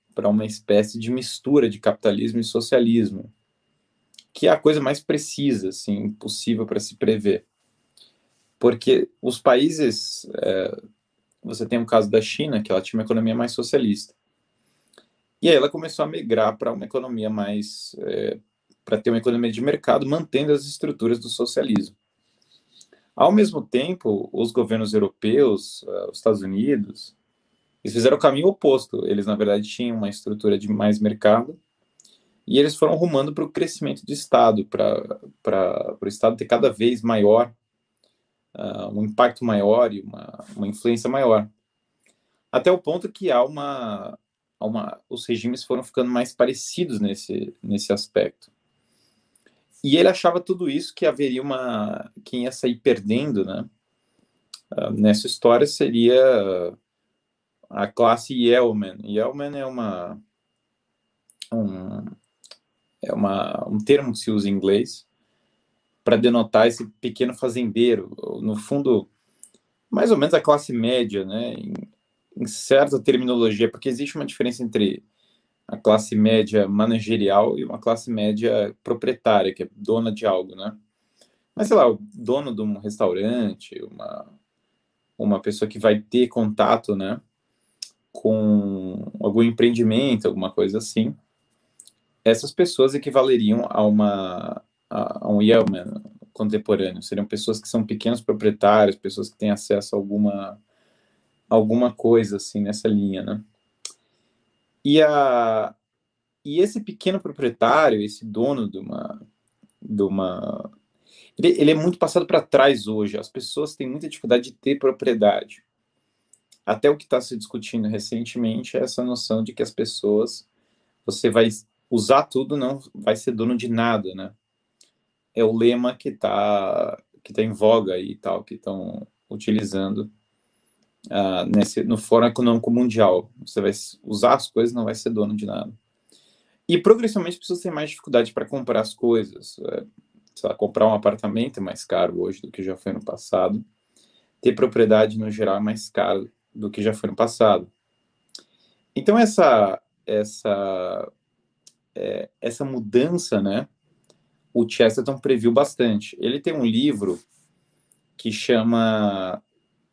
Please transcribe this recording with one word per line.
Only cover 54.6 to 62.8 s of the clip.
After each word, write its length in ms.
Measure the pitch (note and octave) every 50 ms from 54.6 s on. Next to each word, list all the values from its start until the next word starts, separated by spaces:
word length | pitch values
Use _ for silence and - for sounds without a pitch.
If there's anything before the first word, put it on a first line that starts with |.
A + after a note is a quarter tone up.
| _ _
ah, 200 | - - - -
nessa 340 | - F2+ G#2 G#2+ G#2 - -
história 400 | - - - - A#2+ A#2 A#2+ D3
seria 1120 | D3 - - D3 B2+ A#2 A#2 A#2 A#2 B2 C3 C3 C3 B2+ G#2+ G2+ G2 F#2 F2+ F2 F2 - - _ _ _ _ _ _ _ _ _ _ _ _ _ _ _ _ _ -
a 180 | - G2+ G2+
classe 460 | G#2 - - A#2+ A2+ A#2 A#2 - - C#3
Yeoman. 640 | B2 A#2+ A#2+ A#2+ B2 B2 A#2 G#2+ G#2+ G2+ F#2 F#2 G#2 G#2
Yeoman 520 | G#2+ G#2 G#2+ A2+ B2+ C3+ C#3+ C#3+ C#3+ C#3+
é 80 | C#3+ C3+
uma, 560 | C3 C3 B2 A#2 G#2 F#2+ F2+ F2 F2 - - - _ _ _ _ _ _ _ _ _ _ _ _ _ _ _ _ _ _ _ _ _ _ _ - -
um, 560 | - A#2 G#2+ G2 F#2+ F#2 F#2 - - - - - - - _ _ _ _ _ - - _ _ _ _ _